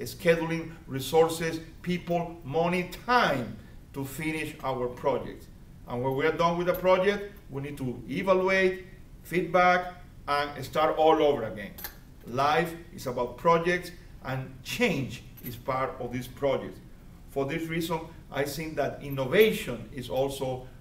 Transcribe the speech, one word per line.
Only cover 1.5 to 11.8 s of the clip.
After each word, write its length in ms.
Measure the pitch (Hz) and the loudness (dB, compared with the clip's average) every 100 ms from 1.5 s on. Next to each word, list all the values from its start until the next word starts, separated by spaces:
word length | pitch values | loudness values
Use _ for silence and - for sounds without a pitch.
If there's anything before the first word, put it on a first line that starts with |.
| 160 - - | -4 -8 -10
people, 560 | - 175 - 170 165 - | -4 -4 0 -2 -2 -8
money, 460 | 127 156 170 180 180 - - | -2 2 2 2 -2 -6 2
time 500 | 247 190 135 113 - - - - | 4 4 2 -2 -8 -14 -18 -12
to 100 | 143 | -8
finish 500 | 135 - 156 156 156 - | -8 -4 -4 -2 -6 -6
our 240 | 135 127 123 | -6 -2 -4
projects. 580 | 123 147 120 87 - - - - - - | 0 0 0 -2 -12 -16 -18 -18 -18 -8
And 140 | 123 | -2
when 120 | 131 | 0
we 120 | 135 151 | 2 2
are 60 | |
done 260 | 156 170 175 | 4 2 2
with 80 | 175 | 0
the 80 | |
project, 580 | 175 180 185 185 202 202 - - | 2 6 6 6 2 -4 -14 -10
we 140 | 135 | -8
need 160 | 143 143 | -8 -6
to 240 | 127 117 - | -6 -6 -6
evaluate, 800 | 147 196 185 185 190 190 185 - - - - | -2 4 4 4 4 4 0 -10 -18 -20 -20
feedback, 720 | - 170 165 180 180 180 180 - - - - | -4 -2 2 4 6 4 0 -10 -18 -14 -2
and 340 | 143 147 135 | 0 0 -6
start 340 | 127 160 160 160 | -4 2 2 6
all 240 | 156 156 | 6 6
over 220 | 147 123 | 6 4
again. 280 | 110 104 98 - | -2 -8 -10 -12